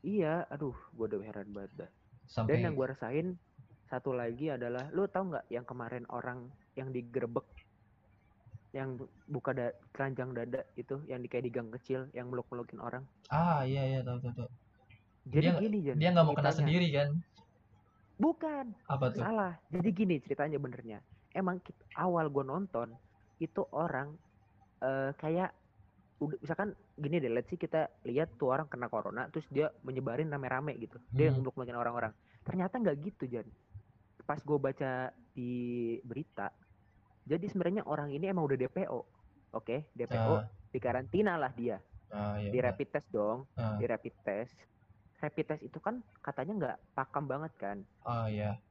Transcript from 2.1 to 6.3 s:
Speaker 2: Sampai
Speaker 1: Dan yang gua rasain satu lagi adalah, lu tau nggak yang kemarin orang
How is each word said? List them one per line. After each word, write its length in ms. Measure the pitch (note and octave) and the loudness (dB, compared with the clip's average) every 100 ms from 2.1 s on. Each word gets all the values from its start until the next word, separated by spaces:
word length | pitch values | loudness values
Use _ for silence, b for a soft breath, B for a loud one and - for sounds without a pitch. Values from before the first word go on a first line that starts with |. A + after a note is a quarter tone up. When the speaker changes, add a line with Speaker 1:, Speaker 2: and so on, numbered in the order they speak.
| - | -20
Speaker 2:
Sampai 380 | - - A2+ D#3 | -8 -2 2 4
Speaker 1:
Dan 20 | |
yang 100 | F3 C#3+ | 2 0
gua 180 | C3 | -2
rasain 420 | C3 A2+ C#3+ F3+ F3+ _ - - - - | -2 -2 -2 -2 -6 _ -20 -20 -20 -8
satu 280 | B2+ C#3 | -4 -2
lagi 340 | B2+ A#2 A#2+ D#3 | -2 -2 -2 -4
adalah, 380 | C3 A#2+ B2 C#3+ | -2 -2 -4 -2
lu 140 | E3+ G3 | 0 0
tau 200 | F#3 F#3+ | 0 0
nggak 240 | D3 - | -4 -4
yang 160 | A#2 B2 | -6 -6
kemarin 400 | B2 A#2 B2 A#2+ | -6 -6 -6 -6
orang 380 | A#2+ B2+ | -6 -6